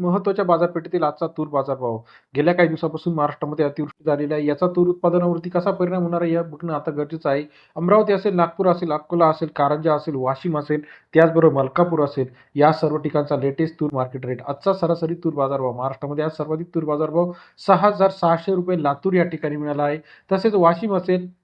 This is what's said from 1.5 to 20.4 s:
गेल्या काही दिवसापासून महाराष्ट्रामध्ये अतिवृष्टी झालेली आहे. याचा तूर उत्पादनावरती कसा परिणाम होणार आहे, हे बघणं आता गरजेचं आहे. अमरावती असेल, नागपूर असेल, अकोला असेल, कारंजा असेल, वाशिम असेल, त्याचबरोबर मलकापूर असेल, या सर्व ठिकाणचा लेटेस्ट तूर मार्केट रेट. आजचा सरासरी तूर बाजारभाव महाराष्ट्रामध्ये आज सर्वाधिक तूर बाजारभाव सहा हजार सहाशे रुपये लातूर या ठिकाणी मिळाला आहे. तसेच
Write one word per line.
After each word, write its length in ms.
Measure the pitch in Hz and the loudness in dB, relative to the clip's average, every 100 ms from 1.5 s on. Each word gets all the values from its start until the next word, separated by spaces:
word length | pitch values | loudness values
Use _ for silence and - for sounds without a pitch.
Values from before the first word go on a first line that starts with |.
| 143 135 131 123 113 - - _ | -2 -2 -4 -4 -6 -10 -20 _
गेल्या 200 | 135 156 | -2 0
काही 140 | 175 175 | 4 2
दिवसापासून 460 | 160 160 156 - | 2 -4 -4 -4
महाराष्ट्रामध्ये 500 | 160 147 147 147 151 | -2 -2 -4 -6 -2
अतिवृष्टी 400 | 147 143 147 - | -2 -2 -8 -6
झालेली 300 | 151 143 147 | -2 -2 -2
आहे. 120 | 151 147 | -2 -2
याचा 200 | 147 180 | 0 0
तूर 220 | 180 175 | 2 0
उत्पादनावरती 640 | 175 175 175 175 170 175 | 2 0 2 0 -2 -2
कसा 200 | 180 180 | -2 -2
परिणाम 320 | 180 175 185 | -2 -2 -2
होणार 200 | 170 170 | -2 -2
आहे, 80 | 170 | 0
हे 120 | 165 | -2
बघणं 300 | 165 147 170 | -4 -8 -8
आता 180 | 151 156 | -6 -6
गरजेचं 380 | 147 147 160 151 | -6 -6 -6 -2
आहे. 140 | 139 147 _ _ - | -2 -4 _ _ -4
अमरावती 360 | 175 214 202 | 2 4 4
असेल, 220 | 196 208 | 0 0
नागपूर 320 | 180 165 - 185 | 0 0 0 0
असेल, 260 | 175 175 | 0 0
अकोला 360 | 147 - 170 165 | -4 -2 2 2
असेल, 200 | 156 160 - | 2 -4 -2
कारंजा 380 | 143 151 160 | 0 0 0
असेल, 200 | 147 156 139 | 0 -2 -4
वाशिम 420 | 127 135 180 151 | -4 -4 -4 -4
असेल, 240 | 147 151 151 - _ | -2 -4 -4 -18 _
त्याचबरोबर 400 | 160 165 160 160 | 6 6 6 4
मलकापूर 500 | 135 131 - 170 160 | 4 0 2 2 2
असेल, 220 | 143 - 127 - _ | 0 -2 -6 -8 _
या 180 | 143 147 | 2 4
सर्व 240 | 156 156 151 | 4 0 -2
ठिकाणचा 380 | 147 151 143 143 | -2 -2 -2 -2
लेटेस्ट 440 | 139 139 160 160 | -2 -2 -4 -2
तूर 140 | 147 | -4
मार्केट 320 | 139 127 131 123 | -2 -4 -6 -8
रेट. 160 | 123 | -8
आजचा 300 | - 143 196 | -8 -4 -2
सरासरी 400 | 185 165 170 165 175 | 0 0 0 -2 -4
तूर 80 | 165 | -4
बाजारभाव 400 | 143 135 139 127 | -2 -2 -2 -4
महाराष्ट्रामध्ये 520 | 120 131 131 139 147 | -4 -6 -6 -6 -4
आज 120 | 156 156 | -4 -4
सर्वाधिक 380 | 147 160 175 | -6 -6 -6
तूर 100 | 165 | -4
बाजारभाव 480 | 156 147 151 160 175 175 - _ - | -2 -2 0 0 -2 -4 -18 _ 2
सहा 200 | 180 202 | 4 4
हजार 240 | 202 190 | 4 2
सहाशे 440 | 190 170 165 170 | 2 0 0 0
रुपये 280 | 185 180 180 | -2 -2 -2
लातूर 320 | 143 143 190 | -2 -2 0
या 100 | 180 | 2
ठिकाणी 320 | 175 160 156 147 | 0 -2 -6 -4
मिळाला 260 | 147 143 | -4 -2
आहे. 160 | 147 151 - - _ | -2 -4 -8 -20 _
तसेच 220 | 190 | 0